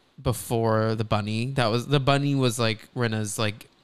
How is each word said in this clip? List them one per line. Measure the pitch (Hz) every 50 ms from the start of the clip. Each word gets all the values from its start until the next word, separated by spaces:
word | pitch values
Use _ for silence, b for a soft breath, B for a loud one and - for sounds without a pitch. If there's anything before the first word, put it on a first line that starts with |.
| _ _ _ -
before | 135 135 117 - - - 123 113 113 113 110 110 110 110 113
the | 110 110
bunny. | 107 113 104 101 107 107 113 117 135
That | 135 135 120 107
was, | 110 120 120
the | 139 139 143
bunny | 131 139 139 139 143 143 139
was, | 135 131 123 107 120
like, | 117 110 110 - - - -
Rinna's, | 131 120 113 110 110 107 104 101 -
like, | 113 104 104 - - - _ _